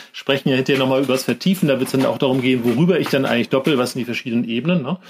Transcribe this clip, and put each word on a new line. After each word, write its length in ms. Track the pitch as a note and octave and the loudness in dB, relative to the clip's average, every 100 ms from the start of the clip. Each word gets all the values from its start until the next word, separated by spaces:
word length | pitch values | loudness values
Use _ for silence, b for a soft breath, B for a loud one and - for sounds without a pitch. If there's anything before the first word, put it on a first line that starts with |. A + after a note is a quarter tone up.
| B | B
sprechen 360 | - - C#3 D3+ | -8 -2 0 2
ja 60 | C3 | 0
hinterher 240 | B2+ C#3 | 2 0
nochmal 240 | C3 C3 | 2 0
übers 220 | C#3 B2+ - | 0 0 -2
Vertiefen, 420 | A#2+ - F#3+ D#3 | -2 0 0 2
da 100 | B2+ | 0
wird's 120 | C3 | 0
dann 160 | C3+ C3 | 0 0
auch 100 | - | 0
darum 240 | C#3 C3+ | 0 0
gehen, 220 | B2+ B2+ | 2 2
worüber 360 | A#2 A#2 F3 F3 | 2 2 4 2
ich 100 | - | 2
dann 140 | C#3+ | 0
eigentlich 260 | C3+ A#2+ A2+ | 0 0 0
doppel, 280 | C3+ C3+ C#3 | 0 2 0
was 140 | B2 | 0
sind 80 | C3 | -4
die 60 | A#2 | -6
verschiedenen 400 | A#2 - A#2 A#2+ | -6 -4 -2 -2
Ebenen, 320 | A#2 C#3 F3+ | -2 0 -2
ne? 160 | B2+ F#3 | -2 -6